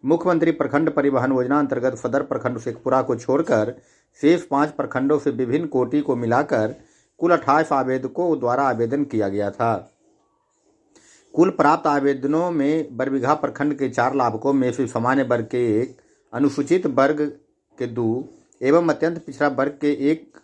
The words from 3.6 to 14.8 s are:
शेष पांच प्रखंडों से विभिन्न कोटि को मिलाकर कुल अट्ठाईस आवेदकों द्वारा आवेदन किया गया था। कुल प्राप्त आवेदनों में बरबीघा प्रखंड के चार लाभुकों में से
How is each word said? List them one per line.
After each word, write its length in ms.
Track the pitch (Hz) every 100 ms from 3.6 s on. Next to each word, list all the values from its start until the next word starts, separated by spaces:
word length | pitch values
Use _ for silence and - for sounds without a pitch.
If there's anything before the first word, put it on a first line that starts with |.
| 107 123 _ _ _ _
शेष 220 | 143 170
पांच 260 | - 139 151
प्रखंडों 460 | - 131 131 135 151
से 120 | 143
विभिन्न 360 | 120 123 139 165
कोटि 340 | 131 123 143
को 140 | 147 123
मिलाकर 600 | 117 120 147 127 107 - - _ _ _
कुल 120 | 170
अट्ठाईस 400 | 165 - 147 160
आवेदकों 640 | 139 127 131 127 - 175 147
द्वारा 240 | 120 123
आवेदन 400 | 139 120 117 139 139
किया 220 | 110 101
गया 200 | 101 101
था। 240 | 101 117 117 - _ _ _ _ _ _ _ _ _ _ _ _ - _
कुल 160 | - 185
प्राप्त 380 | - 147 165 160
आवेदनों 600 | 143 139 135 135 156 175
में 460 | 165 139 156 147 117
बरबीघा 360 | 131 135 123 151
प्रखंड 420 | 135 - 147 139
के 100 | 135
चार 260 | 117 123 135
लाभुकों 380 | 120 107 135
में 180 | 139 127
से 160 | 117